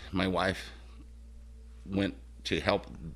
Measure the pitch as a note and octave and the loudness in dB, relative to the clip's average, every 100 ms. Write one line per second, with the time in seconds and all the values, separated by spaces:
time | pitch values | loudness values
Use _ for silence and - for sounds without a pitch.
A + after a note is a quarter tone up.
0 | - F#2+ F#2+ F2 F#2+ F#2+ - - - - | -2 2 4 6 4 2 -4 -12 -14 -14
1 | - - - - - - - - - F#2+ | -14 -16 -14 -14 -14 -14 -14 -12 0 2
2 | G2 - - - - F2 D2+ G2+ - - | 2 0 -12 -6 0 4 6 4 2 -8
3 | E2 | -8